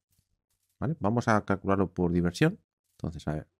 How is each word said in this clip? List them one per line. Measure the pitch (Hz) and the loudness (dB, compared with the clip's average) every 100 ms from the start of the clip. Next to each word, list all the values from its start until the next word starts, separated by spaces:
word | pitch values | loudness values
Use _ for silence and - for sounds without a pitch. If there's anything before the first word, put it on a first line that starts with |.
| _ _ _ _ _ _ _ - | _ _ _ _ _ _ _ -8
¿Vale? | 120 165 | -6 -2
Vamos | 98 120 117 | -2 0 2
a | 107 | 2
calcularlo | - 98 95 98 92 | 0 -2 0 0 0
por | - 87 | 0 0
diversión. | 87 87 - 160 214 _ _ _ _ | 2 0 2 0 0 _ _ _ _
Entonces, | 80 78 - | -10 -8 -6
a | |
ver, | 78 - | -6 -8